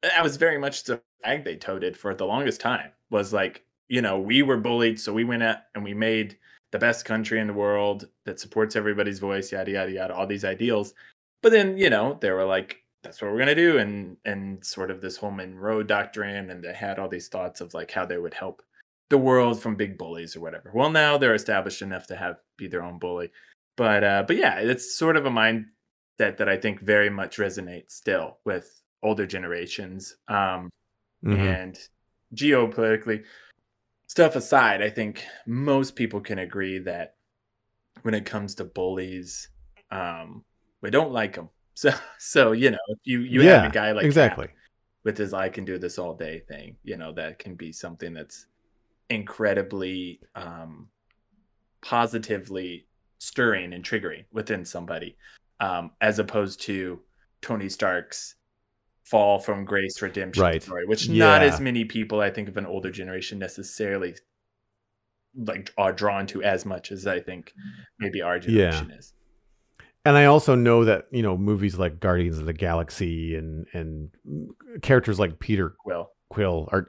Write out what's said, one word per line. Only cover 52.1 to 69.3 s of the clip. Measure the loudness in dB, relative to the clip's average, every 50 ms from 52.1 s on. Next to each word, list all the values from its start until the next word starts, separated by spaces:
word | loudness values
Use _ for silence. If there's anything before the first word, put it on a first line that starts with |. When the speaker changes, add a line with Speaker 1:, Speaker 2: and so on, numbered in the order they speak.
| 0 -6 -4 -4 -6 -6 -6 -8 -10 -8 -8 -8 -12 -14 _ _ _ _ _ _ _ _
Speaker 1:
stirring | -14 -8 -2 2 2 2 2 0 -4 -8 -12
and | -12 -8
triggering | -4 -4 -4 -4 -6 -10 -12 -18 _
within | -10 -8 -6 -4 -6 -6 -6
somebody, | -10 -12 -12 -10 -8 -10 -10 -10 -12 -16 _ _ -20 -20 _ _ _ _ _
um, | -4 -2 -2 -4 -6 -8 _ _
as | 2 2 2 2
opposed | -2 -2 0 -2 -2 -2 -6 -10 -8
to | -6 -6 -6 -6 -8 -10 -12 _ _ _ _ _ _ _ _
Tony | -8 -6 -6 -6 -6 -8
Stark's | -4 -2 0 0 0 -2 -4 -8 -12 -12 -12 -14 -16 _ _ _ _ _ _ _ _ _ _ _ _ _ _
fall | 2 4 4 6 6 4 2
from | 0 -4 -6 -6 -4
grace | -2 -2 -2 -2 -2 -6 -6
redemption | -8 -6 -6 -6 -8 -4 2 4 4
Speaker 2:
Right. | 4 4 0
Speaker 1:
story, | -4 -6 -8 -8 -2
which | -2 0 0 0 2
not | 4 6 8 8 8 8
Speaker 2:
Yeah. | 8
Speaker 1:
as | 6 4 2
many | -2 -2 0 0 -2
people, | -2 -4 -6 -4 -2 0 0
I | 0 0
think, | -2 -4 -10
of | -8 -8
an | -8 -8
older | -6 -6 -6 -6 -8
generation | -8 -8 -10 -10 -8 -10 -10 -10 -10 -10
necessarily, | -10 -10 -10 -12 -12 -10 -6 -6 -4 -4 -2 -4 -4 -6 -8 -14 _ _ _ _ _ _ _ _ _ _ _ _ _ _ _ _ _ _ _ _ _ _ _
like, | -10 -8 -8 -8 -8 -10 -10 -2
are | 2 2 2 2
drawn | 2 0 0 0 0 -4
to | -4 -6 0 0
as | 2 0 0 -2
much | -6 -8 -8 -10 -12
as | -12 -8 -4
I | -4 -4 -4
think | -6 -8 -14 -14 -16 -20 _ -18 -18 -16 -16 -18 -20 _ _ _
maybe | -6 -6 -4 -4
our | -2 -2 -2 -2
Speaker 2:
Yeah. | 0 4 4 6 6 4
Speaker 1:
generation | 2 0 -4 -6
is. | -10 -20 -20 -20 _ _ _ _